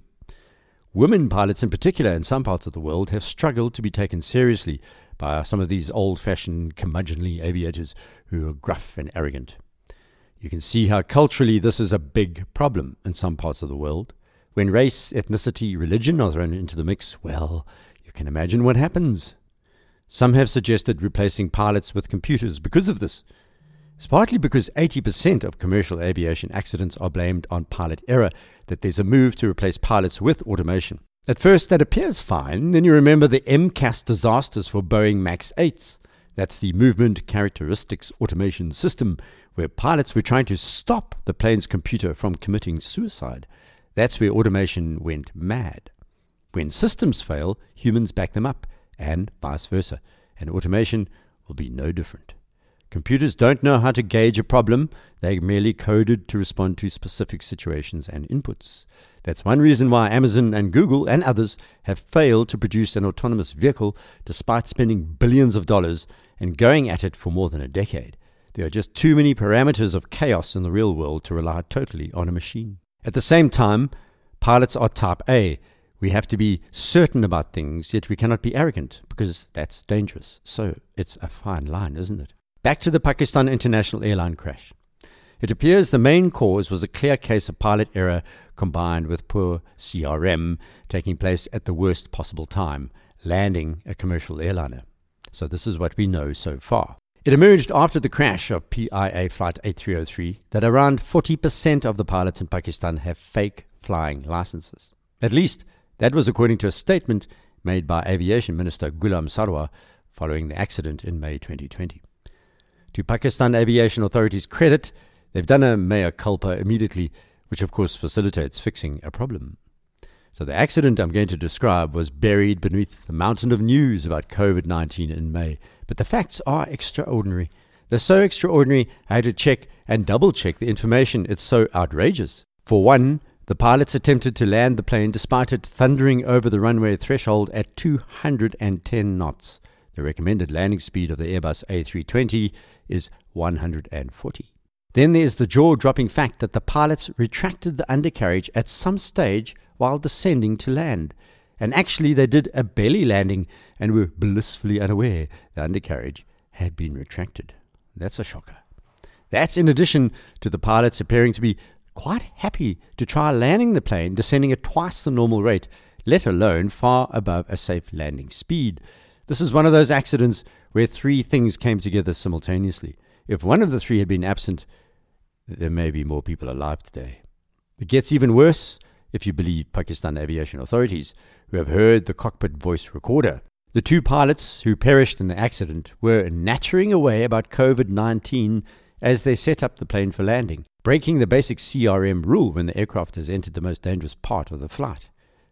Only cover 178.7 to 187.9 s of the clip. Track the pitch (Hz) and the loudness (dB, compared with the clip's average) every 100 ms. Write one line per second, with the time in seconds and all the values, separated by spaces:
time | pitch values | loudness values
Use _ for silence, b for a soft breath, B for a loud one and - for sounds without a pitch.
178.7 | - b b b - 101 76 87 82 73 | -14 b b b -8 -6 -4 -2 -4 -4
179.7 | 82 80 80 82 76 76 80 76 67 65 | -6 -6 -6 -6 -6 -6 -6 -6 -10 -2
180.7 | 120 123 85 69 - b b b 90 73 | 0 0 -2 -10 -16 b b b -6 0
181.7 | 90 110 113 85 - 113 - - 73 90 | 4 6 6 2 -6 -8 -4 -6 -4 -4
182.7 | 82 - - - 131 104 65 - _ _ | -4 -6 -10 -2 0 0 -2 -12 _ _
183.7 | 117 - 165 127 147 139 156 - - 113 | -2 2 2 4 4 4 2 -4 -4 -2
184.7 | 101 131 135 131 - 92 87 117 - 87 | 2 6 6 4 0 -4 -2 -4 -4 -8
185.7 | 80 - - 113 113 87 85 90 127 - | -8 -12 -2 2 2 2 -2 -2 -2 0
186.7 | 185 208 185 143 110 120 113 - - 131 | 0 2 4 4 2 2 0 -2 2 4
187.7 | 127 98 | 4 2